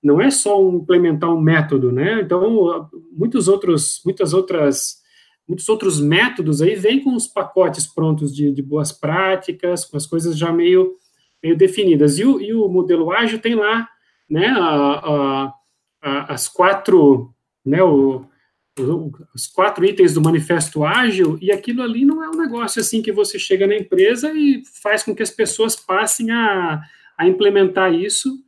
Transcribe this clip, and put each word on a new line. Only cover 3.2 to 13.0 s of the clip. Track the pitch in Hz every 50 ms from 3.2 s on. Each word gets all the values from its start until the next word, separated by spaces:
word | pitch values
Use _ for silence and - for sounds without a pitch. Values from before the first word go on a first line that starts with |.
| 190 233 233 254 185 175
outros, | 196 196 202 180 165 151 151 - - - _
muitas | 175 190 - 196 151 156
outras, | 190 185 185 185 165 151 143 139 143 - - - _ _ _ _ _ _ _ _ _ _
muitos | - 175 180 - -
outros | 220 214 - 190 160 151
métodos | 143 147 156 180 226 247 240 - 170 156 151 139 156
aí | 180 220
vêm | 196 185 214 247 277 277
com | 269 254
os | 233 -
pacotes | - _ 208 185 - - 190 185 - 156 - 135
prontos | - _ - 160 160 156 151 156 139 135
de, | 139 147 143
de | 139 139 139
boas | 135 147 156 143 151 -
práticas, | _ - 151 160 180 190 190 190 185 185 - 170 - - 175 180 170 -
com | - - 147
as | 147
coisas | - - 165 165 175 160 147
já | 165 170
meio, | 165 170 170 175 185 185 185 185 - _ _ _ _ _ _ _ _ _ -
meio | 160 165
definidas. | 156 190 185 185 - 208 185 165 143 147 147 139 160
E | 208
o, | 262 277 -
e | 196 208 226
o | 226 214
modelo | 190 180 185 180 185 175 165